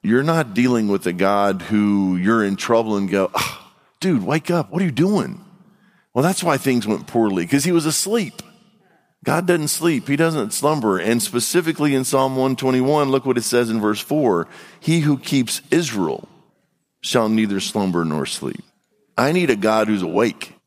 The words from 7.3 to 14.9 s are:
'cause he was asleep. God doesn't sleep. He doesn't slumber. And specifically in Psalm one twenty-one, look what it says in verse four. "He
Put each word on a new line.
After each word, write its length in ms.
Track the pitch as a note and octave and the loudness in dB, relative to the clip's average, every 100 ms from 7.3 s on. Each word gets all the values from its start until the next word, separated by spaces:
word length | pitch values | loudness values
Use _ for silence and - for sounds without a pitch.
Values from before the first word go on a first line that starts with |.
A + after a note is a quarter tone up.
| F#2+ E2+ | 0 0
'cause 200 | C#3 D3 | 0 2
he 80 | |
was 120 | E3+ D#3 | 0 0
asleep. 560 | D3+ F#3+ A#3 D#3+ - - _ _ _ _ _ _ _ - | -2 -2 -2 -2 -8 -20 _ _ _ _ _ _ _ -2
God 200 | D#3 F3+ | -2 2
doesn't 220 | F3 D3+ | 0 0
sleep. 400 | - E3+ E3 F3+ | 0 0 0 0
He 80 | C#3+ | 0
doesn't 380 | E3 D#3 A2 | 2 0 -4
slumber. 460 | - C#3+ D#3 A2+ F#2 | 0 0 2 0 0
And 220 | F2 A#2 | 0 0
specifically 720 | - A#2+ - F3 E3 D3+ D3+ | 0 -4 0 0 0 0 0
in 120 | C#3 C3 | 0 0
Psalm 320 | C3+ C3+ C3 | 0 0 0
one 180 | C3 B2+ | 0 0
twenty-one, 540 | C3 B2+ C3 D3+ C#3 | 0 2 2 2 2
look 160 | C3+ C3+ | 0 0
what 120 | A#2+ | -2
it 60 | |
says 260 | A2 A#2+ A#2+ | 2 0 2
in 120 | A2+ | 0
verse 180 | G#2+ G#2 | 0 -2
four. 480 | - D3+ C3 F2 E2 - - - | -2 0 2 0 -2 -12 -20 -8
"He 220 | - | 0